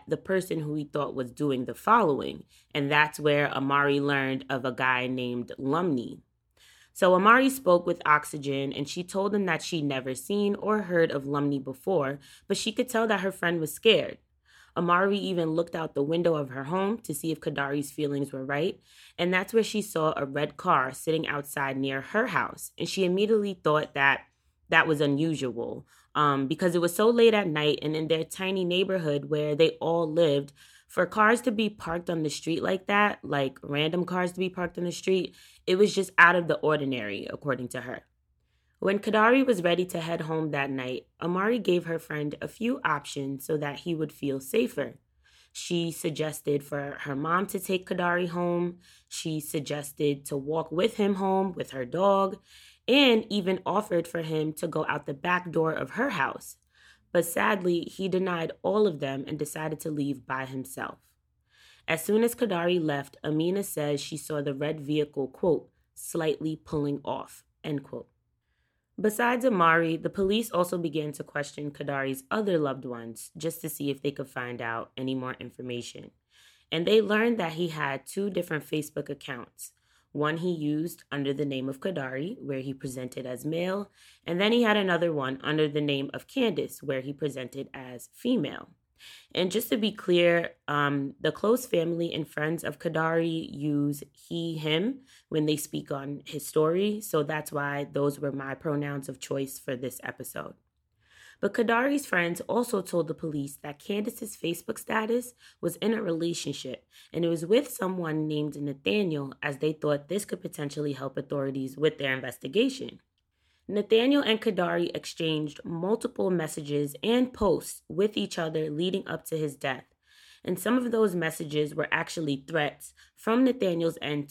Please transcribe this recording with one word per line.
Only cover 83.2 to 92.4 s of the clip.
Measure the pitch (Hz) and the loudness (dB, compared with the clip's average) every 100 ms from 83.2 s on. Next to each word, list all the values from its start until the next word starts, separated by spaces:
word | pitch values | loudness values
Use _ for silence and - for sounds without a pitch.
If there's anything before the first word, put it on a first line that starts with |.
| 127 | -8
as | 123 | -6
male, | 147 165 180 202 202 _ - _ - | -4 -2 -2 -2 -6 _ -20 _ -4
and | 175 | 0
then | 214 | 4
he | 240 | 4
had | 226 208 | 6 4
another | 190 170 170 | 4 2 2
one | 147 131 135 | 0 -2 -2
under | - 156 151 | 0 2 2
the | 147 | 2
name | 147 139 139 | 0 0 -2
of | - - | -8 -6
Candace, | 269 233 147 127 - | 0 0 0 -4 -6
where | 143 131 | -6 -4
he | 135 | -6
presented | 143 151 131 123 135 131 | -4 -4 -4 -10 -10 -12
as | 135 127 123 - | -14 -14 -16 -18
female. | - 240 240 139 - - _ _ _ - - - | -6 0 0 0 -6 -14 _ _ _ -20 -20 -6
And | - 185 | -2 0
just | 208 - | -2 -4
to | 240 | -4
be | 214 | -4
clear, | - - 175 175 170 170 - - | -2 2 4 6 4 0 -8 -4
um, | 147 143 143 139 - | 0 2 0 -4 -2
the | 156 | -2
close | - 208 247 - | 0 2 2 2
family | 170 165 170 170 | 0 0 0 -2
and | - 151 | -4 -6
friends | - | -4